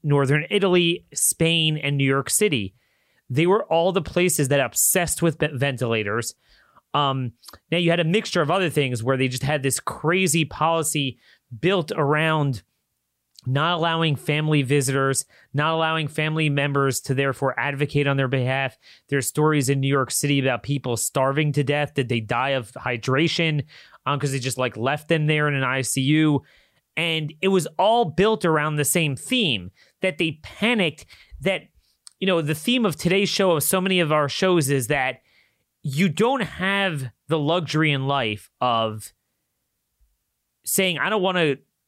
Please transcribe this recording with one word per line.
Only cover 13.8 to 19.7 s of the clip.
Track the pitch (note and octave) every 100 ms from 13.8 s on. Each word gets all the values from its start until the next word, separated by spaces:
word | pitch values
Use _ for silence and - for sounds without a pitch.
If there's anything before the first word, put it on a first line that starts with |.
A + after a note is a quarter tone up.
| E3+ E3 E3 C#3+
family | - D3+ D#3 D3+
visitors, | C3 C#3+ C3 C#3 C3+ C3+ - _ _
not | C#3 D3+
allowing | D#3+ D#3+ D#3+ D3+
family | - D#3 D#3 D3+
members | C#3+ C#3+ C#3 C3+ B2
to | -
therefore | C3+ C#3 B2+ C3+ A#2+
advocate | C3 C#3 D3 D3 C#3
on | C#3
their | C3+
behalf. | C3 B2 C3+ C3+ - - - _
There's | C#3 A#2+
stories | - D3+ D3+
in | B2+